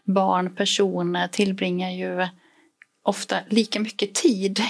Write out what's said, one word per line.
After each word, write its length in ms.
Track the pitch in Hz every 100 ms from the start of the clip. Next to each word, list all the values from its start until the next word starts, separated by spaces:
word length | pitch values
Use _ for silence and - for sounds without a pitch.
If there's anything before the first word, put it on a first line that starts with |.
barn, 500 | - 190 190 185 185
personer 760 | 185 202 - 196 180 175 175 180
tillbringar 640 | - 202 190 185 180 185
ju 380 | 185 185 180 185 185 _ _ _ _ _ _
ofta 320 | - 202 - 185 -
lika 320 | 214 214 208
mycket 340 | 214 - 202
tid 460 | - 330 196 196 196 226